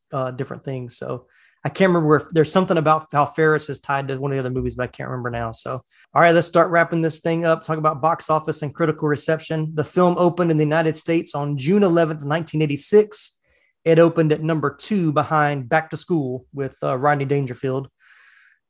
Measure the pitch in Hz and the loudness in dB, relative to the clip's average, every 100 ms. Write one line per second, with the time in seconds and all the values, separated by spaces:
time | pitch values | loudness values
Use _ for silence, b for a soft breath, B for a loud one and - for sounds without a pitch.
0 | _ 139 131 127 131 120 - 131 123 - | _ -6 -6 -6 -10 -10 -10 -10 -8 -10
1 | 127 127 - b b b 147 - 190 175 | -8 -10 -14 b b b -6 2 2 4
2 | 151 147 - 160 151 190 185 170 151 156 | 4 2 2 2 2 2 2 2 2 2
3 | - 143 143 - 156 151 - 135 - 139 | 0 0 0 2 2 2 -2 -8 -4 -4
4 | 135 131 139 135 127 127 127 120 123 - | -4 -4 -4 -2 -4 -4 -4 -4 -6 -8
5 | 131 127 120 120 113 110 127 127 - b | -10 -8 -6 -6 -6 -8 -8 -10 -12 b
6 | b 139 170 165 160 175 170 170 165 170 | b 2 4 4 2 2 2 2 0 0
7 | 160 151 170 165 170 165 - 156 156 151 | -2 -2 -4 -2 0 -2 -2 -2 -2 0
8 | 156 165 - 156 160 151 147 - 160 156 | -2 -2 -2 -2 -2 -6 -6 -2 -2 0
9 | 156 143 - 160 - 160 156 156 135 185 | -2 -2 -2 -2 -2 -6 -4 -4 -2 2
10 | 180 175 180 175 175 156 151 160 160 156 | 2 4 2 2 0 2 2 2 0 -2
11 | - 165 165 147 143 143 131 208 196 170 | -2 -2 -2 -6 -4 -4 0 2 4 4
12 | 160 156 143 165 160 156 151 139 - 208 | 2 -2 -4 -4 -2 -2 -2 -2 2 4
13 | 208 - - - _ _ _ _ 165 160 | 4 0 -8 -10 _ _ _ _ 4 6
14 | 170 165 156 151 156 160 139 - - 208 | 6 4 2 2 -2 -2 -2 -6 -4 0
15 | 160 143 139 156 147 143 123 160 156 156 | 0 0 0 2 0 -2 0 0 0 -6
16 | - 170 131 127 - 139 135 - 151 131 | -4 -2 -2 -6 -10 -8 -8 -6 -4 0
17 | 143 147 135 143 131 123 135 131 131 _ | 2 2 0 -2 -2 -6 -4 -4 -6 _
18 | b b b b b b | b b b b b b